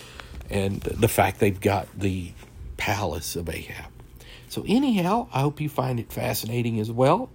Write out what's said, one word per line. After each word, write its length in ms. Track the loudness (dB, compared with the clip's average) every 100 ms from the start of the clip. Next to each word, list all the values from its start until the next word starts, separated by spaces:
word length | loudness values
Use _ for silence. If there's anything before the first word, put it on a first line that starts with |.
| -16 -18 -16 -14 -4
and 340 | 0 0 -2
the 260 | -4 2 4
fact 320 | 6 2 4
they've 200 | 2 4
got 280 | 2 2 -2 -4
the 340 | -2 -2 -6 -12 -18 -16 -12 -6
palace 580 | -2 -2 -2 -4 -6
of 140 | -6 -6
Ahab. 420 | -6 -8 -12 -14 -18 -20 -20 -20 -20 -12
So 160 | -6 2
anyhow, 600 | 4 4 4 4 2 0
I 80 | 0
hope 200 | 0 0
you 80 | -4
find 300 | 0 0 0
it 140 | -4
fascinating 680 | -4 -2 -2 -2 0 0 0
as 140 | 0
well. 380 | 4 6 4 0